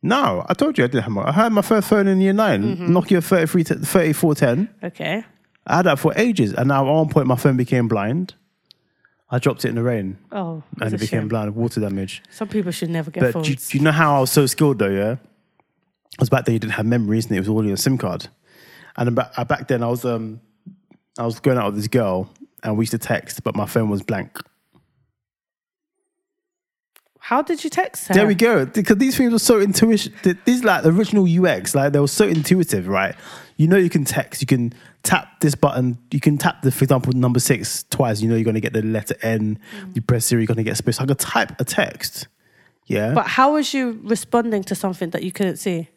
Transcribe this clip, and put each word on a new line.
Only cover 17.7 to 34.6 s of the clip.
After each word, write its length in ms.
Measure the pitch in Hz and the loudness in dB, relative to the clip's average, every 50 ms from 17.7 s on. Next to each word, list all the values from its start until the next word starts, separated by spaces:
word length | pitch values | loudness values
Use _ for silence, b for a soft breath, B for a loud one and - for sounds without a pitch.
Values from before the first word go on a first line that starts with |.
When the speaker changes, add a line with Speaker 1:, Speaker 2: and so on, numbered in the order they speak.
Speaker 1:
a 60 | 98 90 | -2 0
sim 200 | - 127 131 120 | 0 0 0 0
card. 320 | - 95 90 92 - - _ _ B B B B B B B B B B B | -2 -4 -6 -6 -10 -14 _ _ B B B B B B B B B B B
And 180 | - 117 123 120 | -2 -2 0 0
ba-, 160 | - - - - - | 0 -2 -4 -6 -8
uh, 60 | 120 | -4
back 240 | 117 147 - 127 - | -4 -4 -6 -2 -2
then 160 | 139 120 117 | -2 -2 0
I 40 | 117 | -2
was, 160 | 123 123 117 | -4 -2 -2
um, 360 | 123 120 113 110 110 107 117 _ _ _ _ _ - - _ _ _ _ _ _ _ _ - | -4 -4 -4 -6 -8 -12 -16 _ _ _ _ _ -20 -20 _ _ _ _ _ _ _ _ -6
I 60 | 120 | -4
was 140 | 117 113 - | -4 -4 -2
going 180 | - 143 131 123 | 0 0 0 2
out 60 | 107 101 | 0 -2
with 80 | 101 | -4
this 120 | 107 104 110 | -4 -6 -2
girl, 400 | - 127 113 98 92 92 95 - _ _ - _ _ - - | 0 0 0 2 -2 -2 -4 -6 _ _ -20 _ _ -10 -6
and 140 | 110 107 104 | -4 -2 0
we 60 | 113 | -2
used 80 | 110 | -2
to 60 | - 113 | -2 -6
text, 460 | - - 120 - - - - - - | -4 -2 -4 -4 -4 -8 -14 -8 -8
but 120 | 113 - | -6 -4
my 100 | 104 104 85 | -4 -6 -2
phone 220 | - 120 113 107 | -2 -2 0 0
was 120 | 104 98 | -2 -4
blank. 360 | - - 113 98 95 - _ - - _ _ _ _ _ _ _ _ _ _ _ _ _ _ _ _ _ _ _ _ _ _ _ _ _ _ _ _ _ _ 392 392 _ _ _ _ _ _ _ _ _ _ _ _ _ _ _ _ _ _ _ _ _ _ _ | -4 -4 -6 -6 -6 -8 _ -18 -18 _ _ _ _ _ _ _ _ _ _ _ _ _ _ _ _ _ _ _ _ _ _ _ _ _ _ _ _ _ _ _ _ _ _ _ _ _ _ _ _ _ _ _ _ _ _ _ _ _ _ _ _ _ _ _
Speaker 2:
How 220 | - - 240 262 302 | -6 -2 -2 -2 0
did 200 | - 339 302 - | -2 -4 -6 -6
you 60 | 320 | -6
text 380 | - - 370 - - - - - | -2 -2 -4 -4 -4 -12 -6 2
her? 60 | 185 | 4
Speaker 1:
There 100 | 190 208 | 4 4
we 80 | 214 202 | 4 4
go. 320 | 175 226 233 233 175 135 | 4 4 4 4 2 0
Th-, 200 | 131 - 226 190 | 0 -2 -4 2
'cause 120 | - 214 196 | 2 2 4
these 180 | 269 262 262 | 4 0 2
things 160 | - 262 240 | 2 2 2
were 60 | 233 220 | 2 2
so 200 | - - 240 214 | 4 4 4 4
intuition. 520 | 196 202 185 - - 226 226 202 - - - - - | 4 2 2 2 4 4 4 2 0 -4 -12 0 0
Th-, 140 | 190 180 190 - | 0 0 2 0
these, 180 | - 247 247 240 | 0 0 2 4
like, 180 | 214 185 147 - | 2 2 4 4
the 60 | 160 | 4
original 380 | 165 185 220 - - 208 190 180 | 4 4 2 2 2 2 4 4
U 180 | 165 175 185 175 | 4 4 4 2
X, 280 | 135 92 95 - - | 2 0 -4 -2 0
like, 180 | 143 139 143 143 | 0 0 2 2
they 60 | 143 | 2
were 80 | 143 139 | 2 2
so 200 | - - 214 202 | 2 2 2 2
intuitive, 600 | 175 160 147 - 185 185 165 - 113 101 90 92 | 2 0 2 2 4 2 4 0 0 -4 -2 -2
right? 260 | 98 95 98 92 - B B B B B B B B B | 0 0 0 -2 -4 B B B B B B B B B
You 100 | 156 160 | 4 4
know, 100 | 185 202 | 6 4
you 120 | 185 170 | 4 4
can 140 | - 165 143 | 2 0 0
text, 380 | 120 113 127 - - - - | 0 -2 -4 -4 -6 -6 -8
you 60 | - 123 | -2 0
can 260 | 139 123 | 0 0